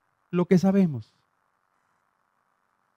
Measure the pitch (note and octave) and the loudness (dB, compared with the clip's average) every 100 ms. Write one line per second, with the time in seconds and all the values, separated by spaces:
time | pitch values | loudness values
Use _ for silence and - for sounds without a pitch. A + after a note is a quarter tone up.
0 | _ _ _ F3 F3 F#3 F#3+ G3 F3+ B2+ | _ _ _ -4 0 2 2 0 0 -4
1 | - _ _ _ _ _ _ _ _ _ | -14 _ _ _ _ _ _ _ _ _
2 | _ _ _ _ _ _ _ _ _ | _ _ _ _ _ _ _ _ _